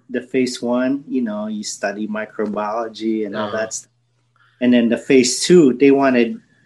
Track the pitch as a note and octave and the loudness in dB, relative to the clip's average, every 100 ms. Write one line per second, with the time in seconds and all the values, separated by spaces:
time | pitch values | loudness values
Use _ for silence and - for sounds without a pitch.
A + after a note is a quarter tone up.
0 | - B2 B2 C3 B2+ - A#2+ B2 B2+ C#3 | -10 -10 -4 -2 -2 -4 -4 -2 -2 -4
1 | B2+ B2+ A#2 G#2 G#2+ G#2 G#2 - G2+ G2+ | -4 -4 -4 -6 -8 -8 -10 -8 -8 -6
2 | G#2+ G#2+ G#2+ - G#2 G#2 G#2+ A2+ A2+ G#2+ | -8 -8 -8 -6 -6 -4 -6 -6 -8 -6
3 | A2 A2 G#2 G#2+ G#2 G2+ F#2+ - - _ | -4 -4 -4 -6 -6 -6 -6 -8 -16 _
4 | _ _ _ _ _ _ B2 B2 A#2 A#2 | _ _ _ _ _ _ 2 2 2 0
5 | - C3+ B2 - - F3+ C#3 B2 C#3 C#3 | 2 4 4 0 4 6 6 6 4 4
6 | C3+ B2 A2+ A2+ _ _ | 4 2 0 -2 _ _